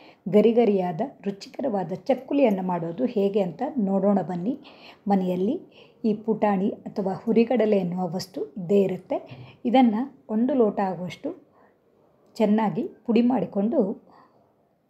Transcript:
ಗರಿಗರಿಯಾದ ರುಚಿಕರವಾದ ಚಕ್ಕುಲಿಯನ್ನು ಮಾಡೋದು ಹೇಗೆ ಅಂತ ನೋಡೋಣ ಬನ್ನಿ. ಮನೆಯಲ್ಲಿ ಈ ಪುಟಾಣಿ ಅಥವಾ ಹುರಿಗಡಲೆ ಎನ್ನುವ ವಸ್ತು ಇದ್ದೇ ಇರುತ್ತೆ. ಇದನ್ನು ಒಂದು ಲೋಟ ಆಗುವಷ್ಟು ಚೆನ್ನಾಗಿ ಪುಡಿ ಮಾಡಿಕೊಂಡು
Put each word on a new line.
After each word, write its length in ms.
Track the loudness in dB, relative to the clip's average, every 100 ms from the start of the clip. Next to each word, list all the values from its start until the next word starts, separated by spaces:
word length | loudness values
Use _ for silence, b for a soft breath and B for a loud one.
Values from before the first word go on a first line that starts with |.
| B B 0
ಗರಿಗರಿಯಾದ 760 | 4 6 6 4 2 0 -4 -6 -8
ರುಚಿಕರವಾದ 680 | -10 -10 -12 -6 -4 -4 -4 -6 -2
ಚಕ್ಕುಲಿಯನ್ನು 560 | -2 -2 2 2 2
ಮಾಡೋದು 420 | -2 -4 -4 -4 -2 0
ಹೇಗೆ 260 | 0 0
ಅಂತ 200 | -2 -4 -6 -2
ನೋಡೋಣ 400 | 0 0 2 0
ಬನ್ನಿ. 320 | -2 -6 -6 -6 B B B B 0
ಮನೆಯಲ್ಲಿ 480 | 0 0 0 -2 -2 -8 b b b
ಈ 100 | -2 -2
ಪುಟಾಣಿ 460 | -2 0 0 0 -2 -4 -10
ಅಥವಾ 280 | -6 -6 -6
ಹುರಿಗಡಲೆ 560 | 0 2 2 2 2 2
ಎನ್ನುವ 260 | 0 -4 -4
ವಸ್ತು 260 | -6 -8 -10 -10 -8
ಇದ್ದೇ 220 | 0 2
ಇರುತ್ತೆ. 340 | 2 -2 -6 -8 -8 B B B 0
ಇದನ್ನು 360 | 4 4 2 -4 -10 -6 -2
ಒಂದು 180 | 0 2
ಲೋಟ 240 | 2 0
ಆಗುವಷ್ಟು 480 | -4 -4 -10 -10 -12 -12 _ b b b _ _ _ _ _ -2
ಚೆನ್ನಾಗಿ 500 | 2 2 0 -2 -6 -8
ಪುಡಿ 200 | 0 2 4
ಮಾಡಿಕೊಂಡು 560 | 0 -2 -2 0 0 0 -4 _ b b b _ _ _ _ _